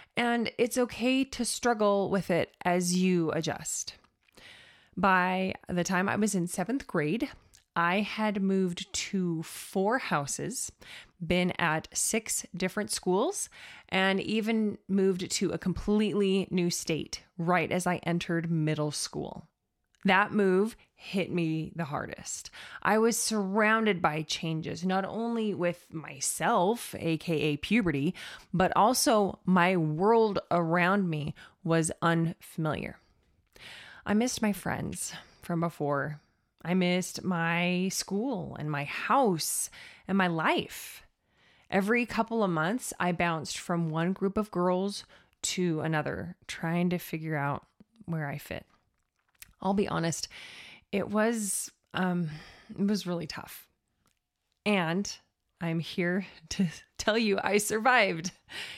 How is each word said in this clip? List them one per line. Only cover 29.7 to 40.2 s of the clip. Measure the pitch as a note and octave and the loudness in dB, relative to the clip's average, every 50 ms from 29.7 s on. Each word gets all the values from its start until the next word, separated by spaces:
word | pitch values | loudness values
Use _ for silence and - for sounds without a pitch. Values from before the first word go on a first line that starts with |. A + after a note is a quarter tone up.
| F#3+ | 4
world | F3 D#3+ D3+ D3+ D#3 F#3+ G#3+ A#3 A3+ A3 G#3+ G3 - - _ | 4 2 2 0 2 4 6 6 6 6 4 2 -2 -2 _
around | - F3 E3+ D#3+ E3 F3+ F3 F3+ G3 G#3 F#3+ F3 | 0 0 2 2 2 4 4 4 4 2 2 0
me | D#3 D3+ C#3+ D#3 - - - - _ _ | -2 -2 -4 -6 -8 -10 -16 -20 _ _
was | - E3 E3 E3 D#3+ D3+ - - | 0 2 2 4 4 2 -2 0
unfamiliar. | - E3 E3 E3+ E3 E3 F#3 - - - - - D#3+ D#3 C#3 - - - - - _ _ _ _ _ _ _ _ _ _ _ - - - - - - - - - - | 2 2 4 4 2 0 -2 -6 -14 -12 -6 -4 -2 -2 -2 -2 -4 -8 -10 -14 _ _ _ _ _ _ _ _ _ _ _ -20 -20 -18 -18 -18 -20 -20 -20 -12 -4
I | - G3+ | 0 2
missed | G#3+ A#3+ B3+ - - | 2 2 0 0 0
my | A3+ G#3 | 0 0
friends | G3 - - - - - - - F3+ - - - - - - - - _ | 0 -2 -4 -4 -4 -4 -4 -6 -6 -8 -8 -10 -10 -14 -18 -20 -20 _
from | - - F3 E3 | -8 -4 -2 -2
before. | E3+ E3+ - - D3 C#3+ C#3+ C#3 C3+ D3 D3+ D3 _ _ _ _ _ _ _ _ | -2 -2 -2 -4 -2 -2 0 -2 -2 -4 -6 -10 _ _ _ _ _ _ _ _
I | - D#3+ F3+ | -4 0 2
missed | F#3 F3+ F3+ F3+ F#3 F3+ - - - - | 2 2 2 2 0 -2 -4 -8 -6 -4
my | F#3 F#3 E3 E3 E3 E3+ E3+ F3 F3 F3+ F3+ F#3 F#3+ | -2 -2 0 0 0 0 0 0 0 0 0 0 -2
school | - - - - F#3+ G3+ A3+ C#4+ B3 F#3 D3+ C3+ - - | -2 -4 -6 -4 -4 -2 -2 -2 -4 -4 -6 -8 -10 -8
and | D3 D3+ | -6 -4
my | D3+ C#3+ C#3+ | -4 -4 -4
house | - - - - - C4+ C#4 C4+ G#3 F3 D#3 - - - - - - - - - - - - _ | -6 -8 -8 0 2 4 4 4 4 2 2 -2 -2 -2 -4 -4 -6 -10 -16 -20 -20 -20 -16 _
and | - F#3+ | -2 0
my | G3 | 2